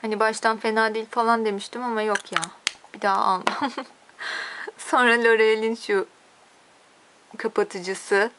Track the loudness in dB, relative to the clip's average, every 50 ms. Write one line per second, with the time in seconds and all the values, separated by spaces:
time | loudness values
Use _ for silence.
0 | -4 -4 -2 0 0 0 0 0 0 0 -2 0 -2 0 2 2 2 2 0 -4
1 | -8 -6 -2 0 2 2 2 2 2 0 -2 -4 -6 -10 -10 -8 -6 -4 -4 -2
2 | -2 0 -2 -2 -4 -4 -6 -6 -6 -6 -12 -10 _ -10 -10 -10 _ -20 -16 -4
3 | 0 0 0 2 2 0 0 0 -2 -4 -2 -2 -4 -4 -4 -6 -12 -12 -16 _
4 | _ _ -18 _ -12 -10 -10 -8 -10 -10 -12 -12 -14 -14 -14 -14 -8 0 2 4
5 | 6 6 4 4 6 4 6 6 6 4 4 2 2 -2 -2 -4 -2 0 0 0
6 | 0 -2 _ _ _ _ _ _ _ _ _ _ _ _ _ _ _ _ _ _
7 | _ _ _ _ _ _ -16 -8 -8 -4 0 0 -2 -2 -4 -10 -8 -8 -8 -8
8 | -4 0 2 2 2 2 -2